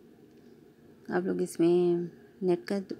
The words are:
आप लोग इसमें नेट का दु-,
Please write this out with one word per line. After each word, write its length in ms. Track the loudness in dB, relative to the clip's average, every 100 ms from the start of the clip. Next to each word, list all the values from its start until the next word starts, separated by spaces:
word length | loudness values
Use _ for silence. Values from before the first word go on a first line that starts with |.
| -20 -20 -20 -20 -20 -20 -20 -20 -20 -20 -4
आप 140 | -2
लोग 180 | -2 -4
इसमें 680 | -4 0 2 4 4 0 -2 -12 -20 -4
नेट 220 | 0 0
का 140 | -2 -6
दु-, 180 | -6